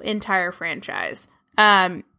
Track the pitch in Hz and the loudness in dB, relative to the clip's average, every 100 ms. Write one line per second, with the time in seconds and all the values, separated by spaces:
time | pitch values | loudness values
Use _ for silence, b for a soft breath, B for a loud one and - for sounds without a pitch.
0 | - 214 202 190 180 180 170 151 - 92 | -8 -8 -4 -4 -4 -8 -10 -10 -10 -8
1 | 87 - - _ _ - 214 202 185 180 | -8 -10 -18 _ _ 4 6 6 2 -4
2 | - | -14